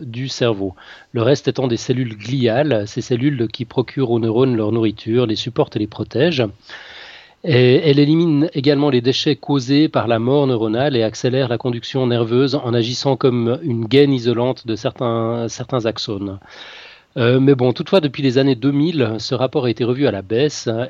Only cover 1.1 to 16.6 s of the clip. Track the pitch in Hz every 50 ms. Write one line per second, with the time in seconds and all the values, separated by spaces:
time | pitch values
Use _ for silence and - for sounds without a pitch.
1.1 | - 120 110 127 143 - - 135 120 - 131 127 113 104 - - 127 127 131 117
2.1 | 110 101 104 113 135 139 120 113 110 131 151 147 120 107 104 104 - 120 110 -
3.1 | 127 117 131 147 143 123 113 107 - - 117 - - 135 120 - - 143 131 113
4.1 | 117 117 117 113 107 120 131 131 120 110 110 107 113 117 113 107 101 - - 110
5.1 | 113 123 127 110 110 - - 127 - - 139 - - 120 107 107 - - 104 -
6.1 | - 113 147 175 160 127 117 104 101 _ _ - - - - - - - - -
7.1 | - - - - _ _ - 180 139 123 127 123 127 151 - 151 139 143 143 143
8.1 | 160 165 175 165 147 139 156 180 - 156 123 147 147 139 147 147 131 123 117 131
9.1 | 123 - - 156 139 - - - 143 139 120 123 139 147 156 151 - 131 104 113
10.1 | 117 113 113 127 139 147 139 131 127 107 113 110 107 120 139 151 135 117 110 107
11.1 | 110 - - 127 123 135 135 117 120 113 - 127 120 117 - - - 131 131 120
12.1 | 120 117 117 110 120 123 139 135 123 151 127 120 117 120 110 120 123 - - 139
13.1 | 131 - - 131 120 120 117 113 123 - 170 147 117 113 117 104 123 139 147 139
14.1 | 135 123 113 123 117 113 120 131 123 - - 120 110 101 - - - - 131 117
15.1 | 113 113 113 113 117 117 117 110 - - 123 - 131 123 110 113 107 - - -
16.1 | 104 98 101 98 98 98 - - - -